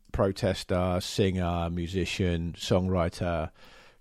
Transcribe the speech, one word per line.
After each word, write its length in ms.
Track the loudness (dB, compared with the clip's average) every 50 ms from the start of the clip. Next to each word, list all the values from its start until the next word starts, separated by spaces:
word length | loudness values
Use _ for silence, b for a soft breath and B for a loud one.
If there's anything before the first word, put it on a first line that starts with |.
| _ -4
protester, 880 | 0 2 2 2 0 0 0 0 0 -2 -2 -2 0 2 2 2 0 0
singer, 680 | -2 -2 0 2 2 2 2 2 0 0 0 0 -2 -2
musician, 840 | -2 -4 -4 -2 -2 -2 -2 -2 0 0 2 2 2 0 -2 -4 -6
songwriter. 920 | -6 0 2 2 2 2 2 2 2 2 0 -2 -2 -4 -2 -2 -2 -4 -6 B B B B B B B B B B